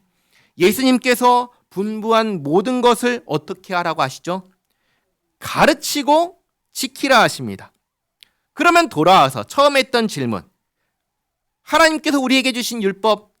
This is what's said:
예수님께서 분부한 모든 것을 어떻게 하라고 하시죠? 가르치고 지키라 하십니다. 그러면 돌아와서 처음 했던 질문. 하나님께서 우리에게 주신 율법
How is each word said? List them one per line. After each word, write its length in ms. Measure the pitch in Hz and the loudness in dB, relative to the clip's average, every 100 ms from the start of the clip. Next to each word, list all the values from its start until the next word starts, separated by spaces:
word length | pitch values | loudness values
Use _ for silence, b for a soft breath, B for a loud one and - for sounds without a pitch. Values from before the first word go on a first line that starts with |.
| _ _ _ _ _ - | _ _ _ _ _ 0
예수님께서 960 | 175 208 262 254 254 247 247 247 247 b b | 0 2 0 0 0 0 2 2 -2 b b
분부한 720 | 175 208 214 214 226 220 190 | -8 -8 -6 -2 0 0 -4
모든 380 | 139 165 208 254 | -2 -2 0 0
것을 420 | 240 233 247 240 - | 0 0 -2 -4 -6
어떻게 480 | 151 - 180 - | -8 -8 -14 -8
하라고 280 | 180 175 160 | -6 -4 -4
하시죠? 480 | 131 - - 185 180 _ _ _ _ _ _ _ _ _ | -4 -6 -10 -10 -10 _ _ _ _ _ _ _ _ _
가르치고 1000 | - 139 220 320 - 294 262 302 349 - _ _ _ | -8 0 2 2 -4 -4 0 2 0 -6 _ _ _
지키라 500 | - 262 - 277 254 | -10 -10 -6 2 4
하십니다. 520 | 175 - 120 98 - _ _ _ _ _ b b b | 4 0 -10 -12 -16 _ _ _ _ _ b b b
그러면 360 | - 320 349 339 | 0 2 4 2
돌아와서 540 | - 160 185 135 127 | 0 4 6 4 0
처음 320 | 101 - 285 277 | -6 0 2 2
했던 320 | - 240 220 | 0 -2 -2
질문. 360 | - 123 101 - _ _ _ _ _ _ _ _ _ _ _ | -4 -6 -6 -10 _ _ _ _ _ _ _ _ _ _ _
하나님께서 580 | - 302 320 311 294 285 | -4 2 2 0 -2 -2
우리에게 340 | 254 262 254 | 0 0 0
주신 280 | 240 240 233 | -4 -6 -4
율법 540 | 196 190 220 208 - _ | -4 -2 -2 -2 -4 _